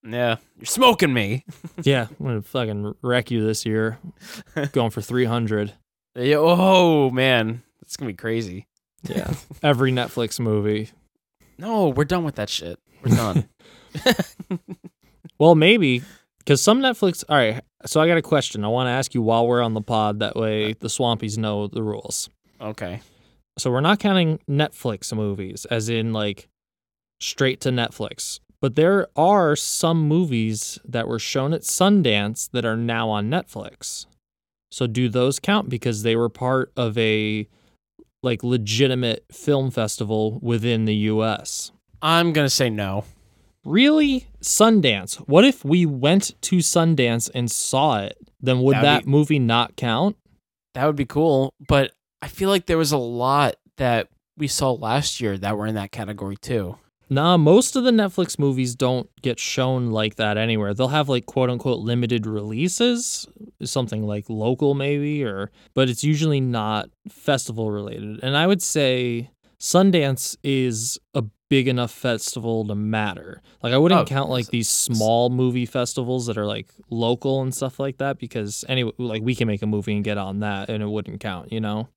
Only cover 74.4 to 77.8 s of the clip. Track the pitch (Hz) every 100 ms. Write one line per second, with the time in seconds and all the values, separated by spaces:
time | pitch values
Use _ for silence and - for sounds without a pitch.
74.4 | 117 117 110 - - 113 110 117 123 127
75.4 | 127 123 120 127 123 - 123 127 120 107
76.4 | 104 107 110 _ - 113 117 120 139 135
77.4 | 131 127 131 -